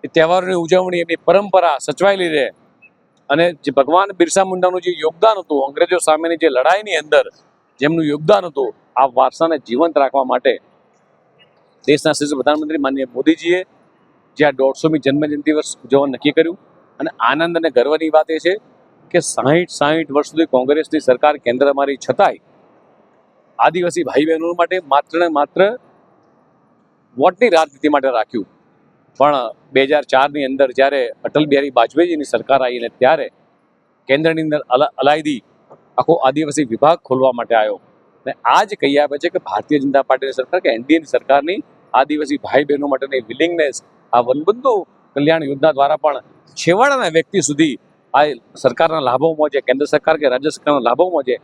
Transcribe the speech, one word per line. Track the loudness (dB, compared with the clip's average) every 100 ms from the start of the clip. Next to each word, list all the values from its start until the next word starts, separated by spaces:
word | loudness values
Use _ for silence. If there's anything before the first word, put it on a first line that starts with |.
એ | -2
તહેવારોની | 0 2 2 0
ઉજવણી, | -4 0 0 0 -4
એમની | -4 -4
પરંપરા | 2 2 4 2 2 -2
સચવાયેલી | -6 0 0 0 -2
રહે | -2 -2 _ _ _ _ _ _ _ -2
અને | 0 0
જે | -2 -2
ભગવાન | 0 2 2 0 0
બિરસા | 0 2
મુંડાનું | 0 0 -2 -2
જે | -6 -4
યોગદાન | -6 2 0 0
હતું, | -2 -2
અંગ્રેજો | -2 0 0 2
સામેની | 0 0 0 0
જે | 0
લડાઈની | 2 2 0 0 -6
અંદર | 2 0 0 _ _ _ _ _
જેમનું | -2 0
યોગદાન | -2 -2 2 2
હતું, | 0 -6 -6 -8 _ 0
આ | 0
વારસાને | 2 0 0 -2 -2
જીવંત | -4 -2 0 2
રાખવા | 0 0
માટે | -2 0 0 -4 _ _ _ _ _ _ _ _ _ _ _ _
દેશના | 0 2 2
યશસ્વી | -2 -4 -2
પ્રધાનમંત્રી | 0 0 -2 -4
માનનીય | -4 -4 -6
મોદીજીએ | -2 -2 0 -2 -2 -4 _ _ _ _ _ _ -2
જે |
આ | -2
દોઢસોમી | 2 -2 0 -2 0
જન્મજયંતિ | 0 -2 -2 -4 -2
વર્ષ | -2 -4 -14
ઉજવવાનું | 0 0 0
નક્કી | -2 0
કર્યું | 0 -2 -4 _ _ _ -10
અને | -10 -2
આનંદ | 0 0 -2 -2
અને | 0
ગર્વની | 2 2 0 2
વાત | 0 0
એ | -2
છે | -2 -2 _ _ _ _ _
કે | -2
સાઈઠ, | -2 -2 0 0 0
સાઈઠ | -2 0 0 -2
વર્ષ | -4 -2
સુધી | -2
કોંગ્રેસની | 0 0 0 -2 -2 -2
સરકાર | 0 2 2 0
કેન્દ્રમાં | -4 0 0 0 -4
રહી | -4
છતાંય | -6 0 0 0 _ _ _ _ _ _ _ _ _ _ _ 0
આદિવાસી | 0 0 -2 -4
ભાઈ | -2 0
બહેનો | 0 0 -2
માટે | -2 -2 -2 0
માત્ર | 0 0 -2
ને | 0
માત્ર | 0 -2 0 0 0 _ _ _ _ _ _ _ _ _ _ _ _ _ 0
વોટની | 0 2 2
રાજનીતિ | 2 0 _ 0
માટે | 0 0
રાખ્યું. | -2 -4 -6 -10 _ _ _ _ _ _ 0
પણ | 2 2 -4 -10 _
બે | 0
હજાર | 2 0
ચારની | 2 2 2 -2
અંદર | -4 0 0
જ્યારે | 2 2 2 -4 -6
અટલ | -2 -2 2
બિહારી | 0 2
વાજપેયીજીની | 0 2 2 0 -2
સરકાર | -4 -6 0 0
આવી | 0 -4
અને | -8
ત્યારે | _ 2 2 -2 _ _ _ _ _ _ _ -2
કેન્દ્રની | 0 2 -2
અંદર | -2 -4 0
અલા-, | 0 0 0
અલાયદી | 0 2 -2 -8 _ _ _ -20 _ -4
આખો | 0
આદિવાસી | 2 2 0 -4 -4
વિભાગ | -4 0 2 2
ખોલવા | -2 0 0
માટે | -2 0
આવ્યો. | 0 2 -4 _ _ _ _ -12
અને | -4
આ | 2 2
જ | 2
કહી | -2 0 0
આપે | 0 -2
છે | -4
કે | -6
ભારતીય | -4 -8 -2 -2
જનતા | 2 0
પાર્ટીની | 2 -2 -2
સરકાર | -6 -4 -2
કે | -2
એન | -4
ડી | 0
એની | 0
સરકારની | 0 -6 0 0 0 -8 -10 _ _
આદિવાસી | 0 0 -2 -4 -6
ભાઈ | 0 0
બહેનો | 0 -2 -2
માટેની | -4 -2 -6 -6
વિલિંગનેસ, | -4 -4 -2 -4 -4 _ _ _
આ | -2
વનબંધુ | 0 0 0 0 0 -2 -4 _ _ -2
કલ્યાણ | 0 0
યોજના | -2 0 0
દ્વારા | 2 0 0
પણ | -2 -4 _ _ _ -6
છેવાડાના | 0 2 2 2 0
વ્યક્તિ | -2 -2 -4
સુધી | -2 -2 -2 -4 _ _ _
આ | 2 2 -2 _ -4
સરકારના | -4 0 0 0
લાભો | -2 0 -2
પહોંચે, | 0 -2 -2
કેન્દ્ર | -2 -2
સરકાર | 0 0 0 0
કે | 0
રાજ્ય | 0 -4
સરકારના | -4 -2 0
લાભો | 0 0 0
પહોંચે. | 0 -2 -6